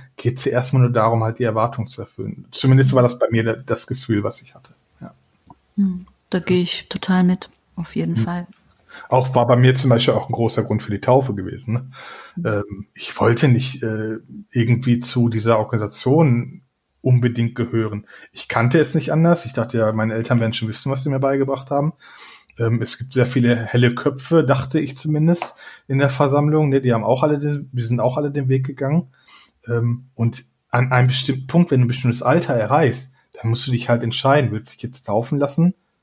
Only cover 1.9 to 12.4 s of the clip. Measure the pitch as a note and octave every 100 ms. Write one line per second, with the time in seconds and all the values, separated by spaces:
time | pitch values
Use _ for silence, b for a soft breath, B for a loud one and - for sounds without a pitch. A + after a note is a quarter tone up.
1.9 | - G#2+ - G#2+ - - - C3+ C3 C3
2.9 | C3 B2 - - A#2 A2+ - - A2+ -
3.9 | B2+ - G#2 G2+ - - - _ _ _
4.9 | - - _ _ _ _ - _ - G3
5.9 | F3+ F#3 _ - F#3 E3+ F3+ F3 - -
6.9 | - - F#3 F3+ F#3 - _ _ - E3
7.9 | - E3 E3+ A3 F3 F3+ _ _ _ _
8.9 | B B C3 C3 B2+ A#2+ B2 B2+ C3 C3
9.9 | A#2 C3 A2 - - A2+ - G2+ G#2+ -
10.9 | G2+ - C3 C3+ G2+ F#2 F#2 - A#2+ -
11.9 | B B B B B